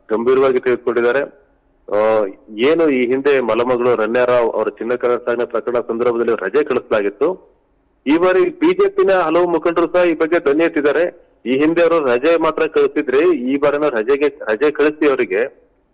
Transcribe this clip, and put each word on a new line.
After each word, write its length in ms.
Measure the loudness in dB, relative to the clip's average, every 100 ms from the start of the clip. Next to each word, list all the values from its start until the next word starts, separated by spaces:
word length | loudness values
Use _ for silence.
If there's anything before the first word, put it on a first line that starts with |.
| -6
ಗಂಭೀರವಾಗಿ 500 | -2 0 2 2 2
ತೆಗೆದುಕೊಂಡಿದ್ದಾರೆ. 880 | 0 -2 -2 0 0 0 -4 -10 _ _ _ _ -6 -2
ಆ, 300 | 2 0 -2 -6 -16 -2
ಏನು 340 | 0 2 2
ಈ 180 | 2 0
ಹಿಂದೆ 340 | 0 2 0
ಮಲಮಗಳು 540 | 0 -2 0 0 0 0
ರಣ್ಯಾ 300 | 0 0 2
ರಾವ್ 260 | 2 0
ಅವರ 160 | -2 -4
ಚಿನ್ನ 240 | -4 -6
ಕಳ್ಳಸಾಗಣೆ 520 | -2 -2 -2 -2 -4 -4
ಪ್ರಕರಣ 300 | -4 -4 -4 -4
ಸಂದರ್ಭದಲ್ಲಿ 440 | -2 -2 0 -2
ರಜೆ 320 | -2 -2 -2
ಕಳಿಸಲಾಗಿತ್ತು, 960 | -2 -4 -2 -2 -2 -2 -4 -4 -12 _ _ _ _ _ -2
ಈ 100 | 2
ಬಾರಿ 320 | 2 2 0
ಬಿ 240 | 0 0
ಜೆ 160 | 2 0
ಪಿನ 220 | 2 2
ಹಲವು 360 | 2 2 0 0
ಮುಖಂಡರು 460 | 0 -2 -2 0 0
ಸಹ 80 | 0
ಈ 60 | 0
ಬಗ್ಗೆ 240 | 0 0
ಧ್ವನಿ 240 | 0 0
ಎತ್ತಿದ್ದಾರೆ. 680 | 0 0 0 0 -2 -4 _ _ -4
ಈ 120 | 0
ಹಿಂದೆ 240 | 0 2
ಅವರು 220 | 2 2 0
ರಜೆ 320 | 0 2 2
ಮಾತ್ರ 300 | 0 -2 -2
ಕಳಿಸಿದ್ರೆ 680 | 0 0 0 0 2 2 0
ಈ 200 | -2 0
ಬಾರಿನ 260 | 0 0 0
ರಜೆಗೆ, 380 | -2 0 0 0
ರಜೆ 440 | -4 -6 -2 0
ಕಳಿಸಿ 380 | 0 -2 0 0
ಅವರಿಗೆ, 600 | 0 -2 -2 -4 -8 _ _ _